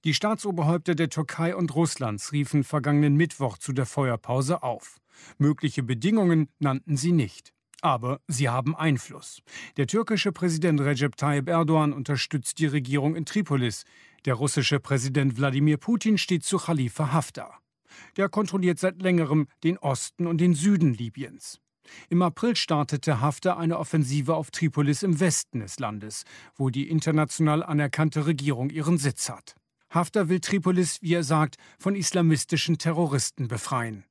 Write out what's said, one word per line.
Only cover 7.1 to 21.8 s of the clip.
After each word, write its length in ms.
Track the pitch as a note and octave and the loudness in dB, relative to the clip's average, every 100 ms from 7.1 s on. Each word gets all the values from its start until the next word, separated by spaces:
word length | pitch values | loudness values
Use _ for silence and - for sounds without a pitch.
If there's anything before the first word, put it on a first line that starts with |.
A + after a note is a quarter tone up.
nicht. 400 | E3+ G#2 - _ _ _ - | 2 2 -6 _ _ _ -4
Aber 360 | E3+ B2 B2 C#3 - | -2 -2 -2 -6 -6
sie 220 | B2+ C3+ | -2 0
haben 260 | B2 B2+ | 0 -2
Einfluss. 680 | E3 D#3 C3 - - - - _ - - - | 0 0 0 -2 -16 -18 -20 _ -18 -14 -4
Der 100 | C#3 | 0
türkische 460 | G#3 A3+ G#3+ G3+ | 0 0 0 0
Präsident 480 | E3 F3+ D#3+ E3+ D3+ | 0 -2 2 2 2
Recep 360 | C#3 C3+ C#3+ - | 2 0 -2 0
Tayyip 320 | D3 C#3+ C3 | 0 0 0
Erdogan 440 | E3+ D#3 D#3+ D3+ | 0 4 4 2
unterstützt 680 | C#3+ C3 C#3 - D3 - - | -2 -4 -4 -2 -4 -4 -2
die 80 | D#3 | 0
Regierung 480 | D3 B2+ C#3+ C#3 | 0 0 0 0
in 120 | E3 D3+ | -2 -4
Tripolis. 580 | G#3 F#3+ C#3 B2 - - - - _ | -4 0 0 0 -4 -14 -20 -20 _
Der 100 | - | -4
russische 460 | A#2+ C#3 - B2 C#3 | 0 0 0 0 0
Präsident 580 | - C#3 B2+ C3+ C#3 A#2 | 0 -2 0 0 0 0
Wladimir 380 | C#3 C3 D3 D3+ | 0 2 2 2
Putin 420 | - A#3 A3 G#3 | 0 0 2 0
steht 240 | - F3 | 2 -2
zu 160 | - F#3+ | 0 -2
Khalifa 540 | - D#3+ B2 - D3+ | 0 0 -2 -2 0
Haftar. 480 | D#3 - - - - _ _ _ - - - | 0 -2 -8 -14 -18 _ _ _ -20 -14 -4
Der 120 | G3 | -2
kontrolliert 520 | - G#3 G3 F3+ E3 | 0 -2 2 0 2
seit 200 | F#3 F#3 | -2 0
längerem 460 | F#3 F3 D3+ D#3 C#3+ _ | 2 2 2 2 0 _
den 160 | D#3+ F#3 | -2 0
Osten 480 | C#3+ C3 - _ E3+ | -2 -2 -6 _ -2
und 120 | E3 | 2
den 160 | F3+ | 4
Süden 400 | D#3 F3+ G3+ D3+ | 4 4 4 4
Libyens. 680 | A2+ A#2 G#2+ C#3 - - - _ _ | 2 -6 -8 -14 -12 -18 -18 _ _